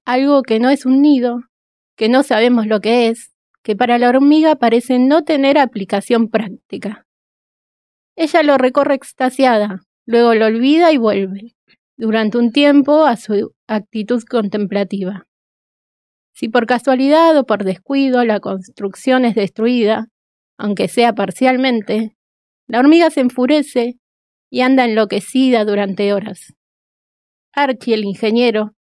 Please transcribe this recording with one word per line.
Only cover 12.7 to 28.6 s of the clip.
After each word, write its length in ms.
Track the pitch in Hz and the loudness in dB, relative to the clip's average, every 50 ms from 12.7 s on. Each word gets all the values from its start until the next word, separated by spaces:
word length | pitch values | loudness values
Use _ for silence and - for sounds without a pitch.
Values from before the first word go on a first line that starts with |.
| 277 285 262 277 302 311 311 | 4 4 2 4 2 2 2
a 100 | 269 233 | 2 0
su 380 | - - - 208 202 226 - - _ _ | -2 -4 -4 -4 -4 -4 -6 -10 _ _
actitud 560 | - 220 208 202 _ - 220 202 - 247 233 226 _ | -8 -8 -8 -8 _ -10 -10 -4 -4 -4 -4 -4 _
contemplativa. 1000 | 247 233 208 196 - 214 208 180 196 202 196 190 208 196 190 180 202 185 - _ _ _ _ _ _ _ _ _ _ _ _ _ _ _ _ _ _ _ _ _ _ | -4 -4 -4 -4 -4 -6 -6 -4 -4 -4 -4 -4 -6 -8 -8 -8 -10 -12 -16 _ _ _ _ _ _ _ _ _ _ _ _ _ _ _ _ _ _ _ _ _ _
Si 160 | - 254 226 | -10 -8 -2
por 160 | 220 240 233 | -2 -2 0
casualidad 680 | - 247 233 - 269 262 254 269 277 302 320 330 330 320 285 | 0 -2 -2 0 0 0 0 2 2 4 4 4 4 4 2
o 80 | 254 | 0
por 180 | - 214 196 202 | 0 -4 -2 -2
descuido 580 | 190 180 - _ - 277 277 269 262 254 240 240 | -6 -6 -6 _ -4 -2 -2 0 0 0 0 0
la 140 | 226 208 196 | 0 -2 -4
construcción 840 | - 196 190 190 185 - _ - 202 196 - - - 262 254 254 254 | -4 -8 -8 -10 -12 -16 _ -10 -10 -10 -10 -6 -2 0 0 2 0
es 100 | 233 196 | 0 0
destruida, 760 | 226 202 - - - 220 240 247 240 220 208 220 214 220 - _ _ _ _ _ _ _ _ _ - | -2 -4 -4 -4 -4 -2 -2 0 0 0 0 -2 -2 -6 -10 _ _ _ _ _ _ _ _ _ -10
aunque 300 | 208 208 202 - 190 175 | -6 -6 -4 -4 -4 -4
sea 260 | - 240 233 240 214 | 0 0 0 2 0
parcialmente, 1040 | 214 202 190 - - 262 262 254 254 262 262 240 220 - - 202 220 220 214 - _ _ _ _ _ _ _ _ _ _ | -2 -6 -6 -4 -2 0 0 0 0 0 -2 -2 -2 -4 -4 -4 -4 -6 -6 -10 _ _ _ _ _ _ _ _ _ _
la 140 | - - 240 | -6 -2 2
hormiga 280 | 254 294 320 339 339 311 | 4 4 6 6 4 2
se 120 | - 294 | 0 0
enfurece 720 | 254 247 - 254 247 247 302 302 285 - - 247 233 247 247 - _ _ _ _ _ _ _ _ _ _ | -2 -2 -2 -2 0 0 0 0 -2 -2 -4 -4 -4 -4 -8 -12 _ _ _ _ _ _ _ _ _ _
y 100 | 254 247 | -4 -2
anda 240 | 254 262 269 262 247 | 0 2 2 2 2
enloquecida 800 | 233 214 220 220 202 - 202 - - - 262 262 254 247 220 208 | 2 0 0 -2 -2 -2 -6 -6 -4 -2 0 2 2 2 0 0
durante 480 | 214 202 202 202 196 190 - 202 202 | -2 -2 -2 -2 -4 -4 -4 -2 -2
horas. 420 | 202 202 214 208 190 - - - _ _ _ _ _ _ _ _ _ _ _ _ _ _ _ _ _ _ _ _ | -2 -4 -6 -8 -14 -16 -20 -20 _ _ _ _ _ _ _ _ _ _ _ _ _ _ _ _ _ _ _ _
Archie, 420 | _ 285 285 262 254 254 - 247 220 | _ -2 -2 -2 -2 -4 -2 -2 -2
el 100 | 214 208 | -2 -2
ingeniero, 720 | 202 185 - 233 214 220 240 247 233 208 214 | -6 -6 -4 -2 0 0 2 2 2 0 -2